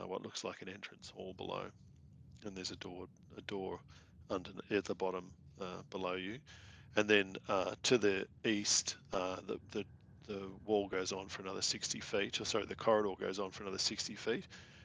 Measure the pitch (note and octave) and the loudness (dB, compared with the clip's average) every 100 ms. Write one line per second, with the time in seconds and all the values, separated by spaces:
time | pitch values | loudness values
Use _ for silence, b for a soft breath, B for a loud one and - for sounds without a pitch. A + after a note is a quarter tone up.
0 | F#2 G2 G#2+ - G2+ F2+ F#2+ G2+ - G#2 | -4 -4 -4 -6 -6 -6 -10 -10 -12 -14
1 | - G2+ F#2+ F#2+ F#2+ F#2+ F#2+ - - - | -14 -10 -10 -8 -6 -4 -6 -12 -20 -20
2 | - - - - G#2+ F#2+ F2+ F2+ F#2+ F2+ | -20 -20 -20 -12 -10 -6 -6 -8 -8 -10
3 | F#2 - - - - G2+ F#2 F2+ - - | -12 -14 -16 -14 -6 -4 -4 -6 -10 -20
4 | - - - G2 F2 - - G#2 F#2 F#2+ | -20 -20 -4 -4 -2 -10 0 2 2 0
5 | F#2+ F#2 F2+ - - - F#2 F#2 F#2+ G2 | 0 -2 -6 -14 -20 -8 -6 -6 -6 -2
6 | F#2 F#2 F#2 B2 - - - - - - | 0 0 -2 -6 -12 -18 -18 -20 0 4
7 | G#2 G#2 F#2+ F#2+ - G2 F#2 - - B2 | 8 8 8 0 2 2 2 0 4 6
8 | G2+ F#2+ - - A#2 G#2 G#2 - - - | 6 4 -2 -2 0 2 4 2 2 -6
9 | - F#2+ F#2 F#2 G2+ A2 - A2 G2 - | -4 0 0 -2 -4 -6 -4 -6 -6 -10
10 | - - - G2+ F#2+ F#2+ G#2 G#2 G2 F#2 | -20 -16 -8 -6 -8 -8 2 4 4 0
11 | F#2 G2 F#2+ - F#2+ G2 - A2 - A2+ | 0 -4 -6 -8 -6 -2 -2 -2 -4 -4
12 | - G#2+ G2+ - G#2+ A2 G2+ F#2+ - G#2+ | 0 0 2 0 0 0 -2 0 6 6
13 | G#2 F#2 F#2+ F#2+ F#2+ - G2+ F#2+ - G#2+ | 4 0 -2 -2 -4 -4 -4 -2 0 0
14 | - G#2+ - A#2+ - - - - | -4 -4 -2 -2 -4 -14 -18 -20